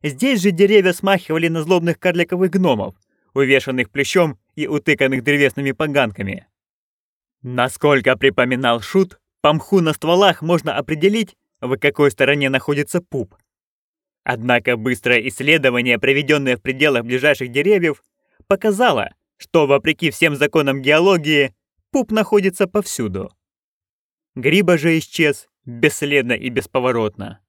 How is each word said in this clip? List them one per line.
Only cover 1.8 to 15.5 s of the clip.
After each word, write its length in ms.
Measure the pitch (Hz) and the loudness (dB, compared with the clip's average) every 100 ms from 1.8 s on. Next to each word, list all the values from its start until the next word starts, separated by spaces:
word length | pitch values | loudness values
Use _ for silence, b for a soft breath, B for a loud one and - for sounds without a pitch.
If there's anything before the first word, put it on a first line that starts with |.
| 170 165 | 0 -2
карликовых 540 | 180 175 165 180 185 | -2 -2 -2 0 0
гномов, 420 | 190 180 117 98 - _ _ _ | 2 0 0 -4 -12 _ _ _
увешанных 560 | 131 135 135 131 127 117 | -2 2 2 2 -4 -4
плющом 480 | 139 139 190 165 120 _ - | -4 -2 0 0 -2 _ -10
и 120 | 151 | -6
утыканных 560 | 147 147 143 135 135 | -4 -2 0 0 0
древесными 480 | 120 143 135 - 139 | 0 2 2 0 -6
поганками. 760 | 131 156 139 120 101 98 185 _ _ _ _ _ _ _ _ _ _ | -4 -2 0 -2 -4 -10 -10 _ _ _ _ _ _ _ _ _ _
Насколько 760 | 120 123 123 - 147 139 127 127 | -10 -4 -4 0 2 2 2 2
припоминал 640 | 135 - 127 127 131 117 | 2 2 -2 0 0 -2
Шут, 400 | 104 190 185 _ _ _ | -2 -2 -2 _ _ _
по 100 | 147 | 0
мху 300 | 151 - 196 | 0 0 0
на 120 | 160 | 0
стволах 500 | 147 156 180 202 165 | -2 0 4 4 2
можно 340 | 156 175 - 107 | -2 -2 -2 -6
определить, 580 | - 151 175 214 214 _ _ _ | -6 -2 0 0 -4 _ _ _
в 160 | 123 131 | -6 -2
какой 320 | 147 143 143 | -2 2 0
стороне 400 | - 135 147 139 | 2 0 0 0
находится 500 | 135 - 147 147 175 | -2 -2 -4 -2 -6
пуп. 340 | 180 139 107 _ _ _ _ _ _ _ _ _ | -6 -10 -10 _ _ _ _ _ _ _ _ _
Однако 540 | - 123 120 120 113 120 | -6 -4 0 0 0 -2
быстрое 500 | 113 120 - 120 131 | -2 -4 0 0 0
исследование, 720 | - 135 | -6 0